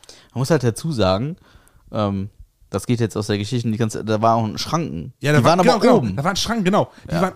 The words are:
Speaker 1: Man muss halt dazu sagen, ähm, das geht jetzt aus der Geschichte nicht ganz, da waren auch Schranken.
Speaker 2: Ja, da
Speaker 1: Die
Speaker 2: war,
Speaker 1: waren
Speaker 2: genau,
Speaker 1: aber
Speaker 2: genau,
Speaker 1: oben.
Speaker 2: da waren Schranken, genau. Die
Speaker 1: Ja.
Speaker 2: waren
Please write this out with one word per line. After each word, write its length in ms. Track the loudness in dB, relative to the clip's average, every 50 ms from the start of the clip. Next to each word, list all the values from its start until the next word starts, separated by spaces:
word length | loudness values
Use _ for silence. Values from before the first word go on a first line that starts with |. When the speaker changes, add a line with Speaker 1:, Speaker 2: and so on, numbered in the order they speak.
| -20 -20 -20 -20 -20 _ _
Speaker 1:
Man 60 | -4
muss 80 | 0 2
halt 140 | 2 2 2
dazu 280 | 0 -2 -2 -6 -4
sagen, 460 | -2 0 2 2 2 0 -2 -4 -6 -10 _ _ -20 -20 _ _ _ -20 _ -8
ähm, 380 | -4 -2 -2 -2 -2 -4 -6 -8 -12 -18 -20 -20 _ _ _ _
das 180 | -8 -6 -2
geht 120 | -2 0 0
jetzt 160 | 0 -2 -2
aus 120 | -4 -2
der 100 | -2 -2
Geschichte 320 | -2 -2 -4 -4 -4 -2 -2
nicht 80 | -2 -2
ganz, 140 | -2 -2 -2
da 280 | -4 -2 -2 0 2
waren 340 | 4 4 4 2 0 -2 -4
auch 20 |
Schranken. 560 | -6 -6 -4 -4 -4 -4 -4 -6 -8 -10 -12 -14 _
Speaker 2:
Ja, 120 | -2 2
da 60 | 2
Speaker 1:
Die 60 | 4 4
Speaker 2:
war, 80 | 4
Speaker 1:
waren 80 | 4 4
Speaker 2:
genau, 120 | 4 4 4
Speaker 1:
aber 60 | 4
Speaker 2:
genau, 140 | 4 4 4
Speaker 1:
oben. 180 | 4 2 0 -4
Speaker 2:
da 80 | -2 -2
waren 120 | -2 -2
Schranken, 300 | -2 -4 -4 -2 0 0
genau. 260 | 2 2 2 0 -2 -6 -16 -10 -6
Die 40 | -2
Speaker 1:
Ja. 80 | -2
Speaker 2:
waren 120 | -2 -2 -2